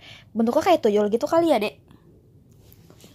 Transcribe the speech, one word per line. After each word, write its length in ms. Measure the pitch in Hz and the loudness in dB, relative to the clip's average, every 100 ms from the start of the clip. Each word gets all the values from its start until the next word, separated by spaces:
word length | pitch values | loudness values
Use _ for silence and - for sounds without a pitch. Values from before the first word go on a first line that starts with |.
| - - - | -16 -20 -12
bentuknya 320 | 220 233 277 381 | -4 -2 0 2
kayak 160 | 311 | 2
tuyul 240 | 220 208 208 | 2 0 0
gitu 160 | 233 | -2
kali 300 | 294 330 330 | -2 0 0
ya, 80 | 233 | 0
Dek. 160 | 202 - _ - - - _ - _ - - - - - - | -2 -10 _ -20 -20 -20 _ -20 _ -20 -20 -20 -20 -20 -20